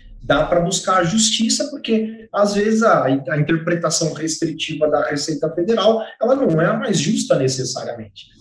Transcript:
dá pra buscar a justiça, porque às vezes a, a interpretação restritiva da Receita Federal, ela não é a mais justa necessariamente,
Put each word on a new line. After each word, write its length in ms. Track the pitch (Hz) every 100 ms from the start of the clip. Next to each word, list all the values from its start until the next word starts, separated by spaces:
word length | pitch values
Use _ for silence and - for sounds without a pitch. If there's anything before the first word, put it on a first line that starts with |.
| - -
dá 200 | - 143 -
pra 160 | 175
buscar 380 | 180 196 - 185
a 40 |
justiça, 640 | 165 220 - - 226 - 285
porque 560 | - - 220 220 - -
às 220 | 196 202
vezes 300 | 196 214 220
a, 220 | 226 170 131
a 320 | 135 170 151
interpretação 760 | 151 165 175 170 - - 160
restritiva 720 | 147 160 - 160 - - 147 151
da 220 | 143 143
Receita 400 | 143 - 147 156
Federal, 560 | - 175 226 202 226 - -
ela 140 | 233 269
não 260 | 226 156
é 60 | 180
a 60 |
mais 260 | 220 214 165
justa 360 | 143 - - -
necessariamente, 880 | 131 127 123 - - - 110 - - -